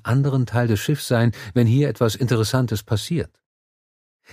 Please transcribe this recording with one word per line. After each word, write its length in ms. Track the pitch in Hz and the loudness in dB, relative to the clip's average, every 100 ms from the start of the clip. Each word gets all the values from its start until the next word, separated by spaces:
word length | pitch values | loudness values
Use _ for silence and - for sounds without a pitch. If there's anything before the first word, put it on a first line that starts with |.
anderen 420 | - 127 139 131 123 | 0 0 2 0 0
Teil 220 | 120 120 | 0 0
des 100 | 104 | 0
Schiffs 300 | - 147 - | 0 -4 0
sein, 240 | 120 117 - 104 | 2 2 -2 -4
wenn 120 | 123 117 | 2 4
hier 220 | 131 143 | 4 2
etwas 260 | - 117 | 0 -2
Interessantes 720 | - 117 117 107 131 120 110 | 0 0 0 0 0 0 -4
passiert. 560 | - 107 - 165 76 _ _ _ _ _ _ _ _ _ _ | -4 -4 -2 -6 -6 _ _ _ _ _ _ _ _ _ _